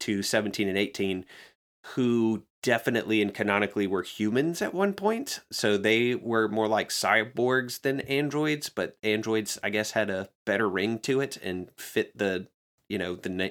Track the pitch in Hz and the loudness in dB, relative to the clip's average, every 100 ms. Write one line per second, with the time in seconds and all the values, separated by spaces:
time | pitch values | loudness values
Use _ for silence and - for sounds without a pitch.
0 | - 101 98 113 107 98 98 98 101 - | -2 -2 0 0 0 -2 -2 0 -2 0
1 | 98 92 90 - - _ _ _ - - | -2 -2 -8 -18 -20 _ _ _ -10 0
2 | 123 120 113 107 - _ 127 117 - 117 | 2 4 2 0 -6 _ 0 2 2 0
3 | 95 107 104 - 104 101 101 107 98 92 | 2 2 2 0 2 2 2 0 0 0
4 | 87 - 107 120 156 170 196 180 202 196 | -4 -2 0 2 0 0 -4 0 -2 0
5 | 196 226 277 - - - 110 101 107 113 | -2 -2 -4 -10 -8 -2 2 4 4 4
6 | 120 123 117 113 110 107 110 107 92 - | 4 0 0 2 2 2 2 2 0 -2
7 | 95 95 113 117 123 127 123 - 139 135 | 2 2 2 0 2 2 0 -4 -2 -2
8 | 131 139 147 147 151 147 143 - 87 - | 0 0 0 0 0 -2 -4 -4 -4 -2
9 | 110 107 110 110 104 - 104 104 107 113 | 0 0 2 0 -2 -4 -2 -2 0 0
10 | 104 95 101 _ - 101 107 92 104 113 | 0 -2 -6 _ -2 2 2 2 0 -2
11 | - 131 135 - 92 90 90 - - - | 0 0 0 -6 -6 -6 -8 -14 -6 -2
12 | 104 - 101 92 92 _ _ _ - 101 | -2 -2 -2 -2 -6 _ _ _ -8 -6
13 | 90 90 95 92 95 | -4 -6 -6 -4 -4